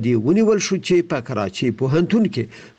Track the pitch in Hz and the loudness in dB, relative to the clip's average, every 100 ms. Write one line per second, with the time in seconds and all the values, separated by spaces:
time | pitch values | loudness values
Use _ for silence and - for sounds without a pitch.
0 | 113 117 120 202 220 208 - 190 - 175 | 0 0 2 2 4 2 0 -4 0 0
1 | 170 143 120 107 98 - 127 104 131 160 | 0 -4 -4 -4 -4 -2 -4 -2 0 0
2 | 175 226 208 127 110 - - | 2 2 0 -2 -8 -10 -20